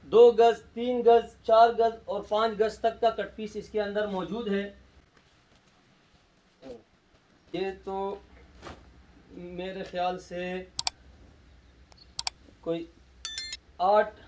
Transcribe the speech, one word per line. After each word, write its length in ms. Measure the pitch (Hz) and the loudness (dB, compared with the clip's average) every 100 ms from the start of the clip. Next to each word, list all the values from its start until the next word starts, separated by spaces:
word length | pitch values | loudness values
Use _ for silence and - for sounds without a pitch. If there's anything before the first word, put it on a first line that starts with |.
| - | 2
दो 260 | 202 240 | 8 8
गज, 260 | 226 233 220 - | 8 4 4 -8
तीन 340 | 226 247 247 | -8 -4 2
गज, 200 | 233 233 220 - - | 6 4 4 -12 2
चार 280 | 220 233 | 6 6
गज 200 | 226 226 220 - | 4 0 -2 -8
और 180 | 202 202 | -10 -4
पाँच 200 | 214 226 | 0 0
गज 260 | 202 220 - | 0 -2 0
तक 180 | 226 226 | -4 0
का 100 | 233 | -2
कट 240 | 226 196 - | 0 -10 -8
पीस 200 | 208 208 | -10 -10
इसके 220 | 180 214 | -6 -4
अंदर 280 | 202 202 208 | -4 -4 -4
मौजूद 400 | 190 165 214 208 | -4 -6 -6 -4
है। 140 | 196 202 - _ _ _ _ _ _ _ _ _ _ _ _ _ _ _ _ _ _ 135 226 _ _ _ _ _ _ _ | -4 -4 -14 _ _ _ _ _ _ _ _ _ _ _ _ _ _ _ _ _ _ -20 -20 _ _ _ _ _ _ _
ये 180 | 175 196 190 | -6 -6 -8
तो 420 | - 190 196 202 - - - - - - - - - - - | -10 -6 -6 -8 -16 -20 -20 -20 -18 -18 -20 -20 -20 -20 -20
मेरे 520 | - 175 180 185 190 | -18 -14 -10 -10 -10
ख्याल 340 | 180 180 180 180 | -8 -4 -4 -4
से 480 | - 175 180 185 185 - - - - - - - - - - _ - - - - - - - _ | -10 -8 -8 -8 -10 -10 -10 -10 -20 -20 -20 -20 -20 -20 -20 _ -20 -20 -14 -12 -12 -14 -20 _
कोई 240 | - 165 - - _ - - - - - _ - | -8 -8 -8 -18 _ -12 -8 -8 -10 -12 _ -4
आठ 320 | 185 208 214 - | 2 2 2 -6